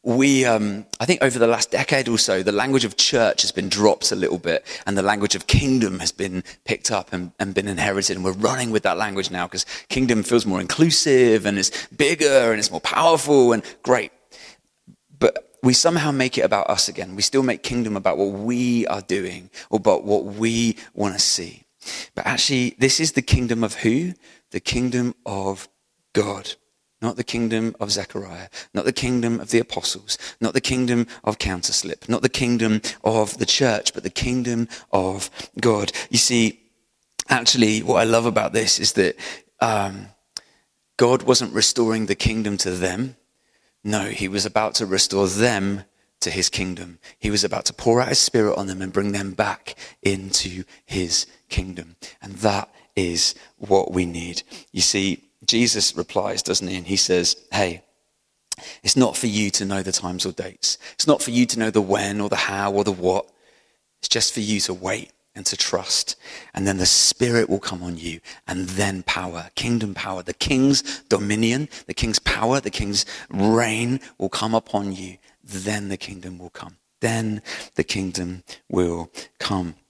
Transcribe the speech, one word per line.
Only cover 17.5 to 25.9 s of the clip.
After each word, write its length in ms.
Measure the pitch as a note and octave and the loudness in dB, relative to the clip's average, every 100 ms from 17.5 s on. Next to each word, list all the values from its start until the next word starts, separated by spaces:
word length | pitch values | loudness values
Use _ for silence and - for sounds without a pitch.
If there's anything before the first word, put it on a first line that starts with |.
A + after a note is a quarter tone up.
| A2 | -2
kingdom 340 | - A#2+ A2+ G2+ | -4 -2 -2 0
about 220 | F#2+ D#2 | 0 2
what 140 | G2+ | 0
we 540 | G2 A2 B2 B2 A#2 - | 0 -2 0 2 2 0
are 140 | G2+ | -4
doing 480 | G2 F#2+ F#2 F2+ F#2 - - | -2 -2 -2 -10 -16 -20 -2
or 60 | G#2+ | 2
about 260 | G#2 F#2 | 4 2
what 200 | G#2 G2+ | 2 0
we 520 | G2+ G2+ A2+ A2+ A#2 - - | 0 -2 0 2 2 0 -10
wanna 280 | - G#2 F#2+ | -4 -2 0
see. 420 | - - E2+ - _ _ - - - | 0 -2 -6 -14 _ _ -14 -12 -12
But 120 | - - | -6 -4
actually, 480 | B2 - C3 B2 - | 0 0 2 0 2
this 200 | C3+ - | 2 2
is 120 | D#3+ | 0
the 100 | - | -2
kingdom 400 | - C3 A#2+ A#2 | 2 2 2 0
of 140 | A2 - | -2 0
who? 380 | A2+ B2+ F3+ F3+ - - _ | 2 2 0 -8 -18 -20 _
The 100 | F#2 | -8
kingdom 540 | - A#2+ B2 B2 B2 - | -4 -2 0 0 -2 -4
of 440 | - G2 G2 G2 - _ _ | -8 -4 -4 -6 -12 _ _